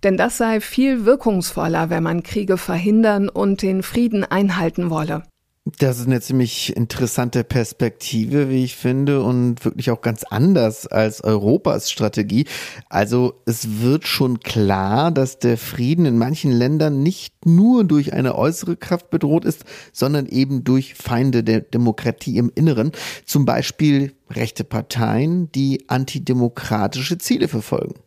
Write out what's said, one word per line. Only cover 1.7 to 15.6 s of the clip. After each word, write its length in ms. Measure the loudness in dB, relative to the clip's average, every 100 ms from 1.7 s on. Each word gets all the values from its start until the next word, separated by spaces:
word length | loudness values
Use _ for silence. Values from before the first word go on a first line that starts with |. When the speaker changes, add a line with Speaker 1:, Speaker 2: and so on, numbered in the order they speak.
| 0 0
Speaker 1:
wenn 140 | 0
man 180 | 0 -2
Kriege 360 | -4 -6 -2 -2
verhindern 720 | 0 -2 2 4 4 2 0
und 340 | 0 0 0
den 180 | 0 -2
Frieden 420 | -2 0 0 0
einhalten 680 | 0 0 2 2 -2 -2 -2
wolle. 320 | -2 -4 -6 -10 _ _ _ -12 -2
Speaker 2:
Das 180 | 0 0
ist 100 | 0
eine 120 | 0
ziemlich 560 | 0 0 0 -2 -6 -4
interessante 720 | -4 -2 -2 -2 -2 -2 0
Perspektive, 1040 | -2 -2 -2 -4 -4 -6 -4 0 0 0
wie 160 | 0 -2
ich 100 | -2
finde, 480 | -2 0 2 2
und 400 | 2 2 0 0
wirklich 280 | -4 -2 -2
auch 100 | -2
ganz 240 | -2 -4 -6
anders 640 | 2 4 4 2 0 -4
als 360 | 0 0 0
Europas 680 | 0 2 4 2 2 -2 -4
Strategie. 580 | -4 -2 -2 0 0 -2 -6 -14 -16 -6
Also 520 | -2 0 2 0 -2 -6
es 360 | -4 -4 -2
wird 240 | 0 0 -2
schon 360 | -2 0 -2
klar, 680 | -4 0 2 2 0 2 2
dass 280 | 2 -2 0
der 180 | 0
Frieden 480 | 0